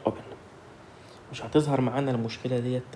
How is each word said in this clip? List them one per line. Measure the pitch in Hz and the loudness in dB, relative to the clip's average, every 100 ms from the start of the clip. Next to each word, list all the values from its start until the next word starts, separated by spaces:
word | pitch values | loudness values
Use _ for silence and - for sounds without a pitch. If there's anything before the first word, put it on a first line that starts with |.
| - | -2
اوبن. | - - - - - - - - - - - - | -2 -6 -16 -18 -20 -20 -20 -20 -20 -20 -20 -14
مش | 127 | -10
هتظهر | - 151 143 135 | 2 4 6 4
معانا | 123 131 135 | 4 2 2
المشكلة | 120 113 - 127 123 | 2 0 -4 -2 0
ديت | 123 127 - | 0 -2 -4